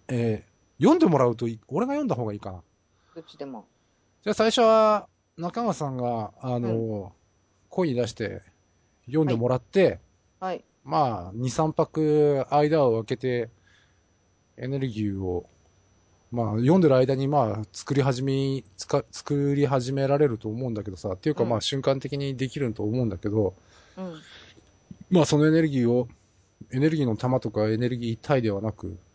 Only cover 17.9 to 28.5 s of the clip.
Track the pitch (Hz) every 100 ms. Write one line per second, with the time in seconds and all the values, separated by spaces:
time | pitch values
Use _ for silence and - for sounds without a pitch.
17.9 | 135 127 127 135 135 135 135 - - -
18.9 | 143 - - - 143 143 143 139 139 123
19.9 | 139 135 143 147 107 110 110 127 107 101
20.9 | 87 104 95 156 147 117 117 - 139 135
21.9 | 135 135 143 139 131 131 - 131 107 104
22.9 | 123 117 92 104 107 104 - _ - _
23.9 | - 185 160 156 - - - _ _ _
24.9 | - - 180 147 151 151 160 160 135 117
25.9 | 120 123 - _ _ _ _ - 127 151
26.9 | 156 131 107 127 127 117 107 107 110 123
27.9 | 123 117 113 - 139 110